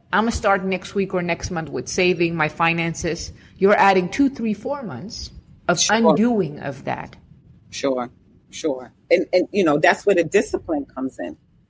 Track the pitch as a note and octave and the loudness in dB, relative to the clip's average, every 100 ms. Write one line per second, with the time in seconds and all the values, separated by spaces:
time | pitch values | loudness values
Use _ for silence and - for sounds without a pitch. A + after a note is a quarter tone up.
0 | - F#3+ A3+ - G#3 G3 F#3+ F#3 - G3+ | -4 0 0 0 2 2 0 -4 -4 -4
1 | G3 F3+ F3 E3+ - F3 D3+ C#3 B2+ - | -2 -2 -2 -4 -4 -6 -6 -6 -6 0
2 | F3+ E3 E3+ E3+ D3+ - E3 E3+ E3 E3 | 2 2 0 0 -2 0 0 0 -2 -4
3 | E3+ E3+ - - - - G3 G#3 G3 F#3+ | -4 -4 -8 -14 -18 0 4 6 6 4
4 | F3+ - C#4 - A3+ G3+ C4 C#4+ A3+ A#2+ | 2 0 0 0 -4 -4 -4 -6 -6 -10
5 | F#3+ - - - - - - F3 - G#3+ | -12 -12 -14 -16 -20 -14 -2 0 2 4
6 | A3 D3+ A#3 A3 D#3+ D3 B2+ C#3 C#3 B2+ | 4 4 2 2 -2 -6 -10 -10 -8 -8
7 | - - _ - _ - _ - C#3 B2+ | -10 -18 _ -20 _ -20 _ -6 -2 -2
8 | B2 _ _ _ _ - D#3+ C3 B2 _ | -4 _ _ _ _ -6 -4 -4 -8 _
9 | - F3+ G3 F#3 E3+ G#3 E3+ D3 F3 G3 | 2 2 4 0 0 2 2 4 4 2
10 | - F3+ D#3+ G3+ G#3 - - D3+ C#3 - | 2 2 2 2 0 -4 -4 -6 -6 -8
11 | C3 - - D#3 _ _ | -8 -8 -12 -12 _ _